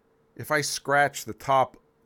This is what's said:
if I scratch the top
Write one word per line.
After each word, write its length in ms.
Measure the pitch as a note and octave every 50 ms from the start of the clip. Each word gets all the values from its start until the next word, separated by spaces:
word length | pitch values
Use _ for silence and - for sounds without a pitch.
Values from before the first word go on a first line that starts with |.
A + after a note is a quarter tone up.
| _ _ _ _ _ _ _
if 140 | - A#2+ -
I 100 | D3+ D3+
scratch 640 | C#3+ - - - - - C#3 C#3+ C#3+ C3+ C#3 - -
the 80 | - G#2
top 460 | - - - C3+ C3+ C3 - - - _ _ _ _ -